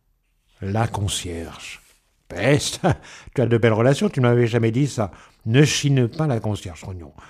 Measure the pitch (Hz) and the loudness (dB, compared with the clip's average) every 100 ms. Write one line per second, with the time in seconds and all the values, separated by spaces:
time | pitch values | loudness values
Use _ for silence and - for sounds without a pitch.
0 | _ _ _ _ _ - 95 107 117 101 | _ _ _ _ _ -12 -4 -2 -2 -2
1 | 98 - 85 82 80 - - - _ _ | -4 -4 -8 -10 -12 -14 -16 -18 _ _
2 | _ _ - - 123 147 - - 180 - | _ _ -16 -4 2 2 0 -2 -2 -2
3 | - - - - 117 117 117 107 120 139 | -6 -20 -8 -2 2 4 4 4 2 2
4 | 208 139 123 120 117 117 113 120 143 - | 0 2 2 4 2 2 0 0 -2 -2
5 | 98 - - _ 110 127 151 - 143 135 | -6 -8 -20 _ 2 4 4 2 2 2
6 | 117 - 156 117 107 98 95 82 - 92 | 2 0 -2 -2 -2 -4 -6 -14 -14 -14
7 | 76 - - | -16 -20 -20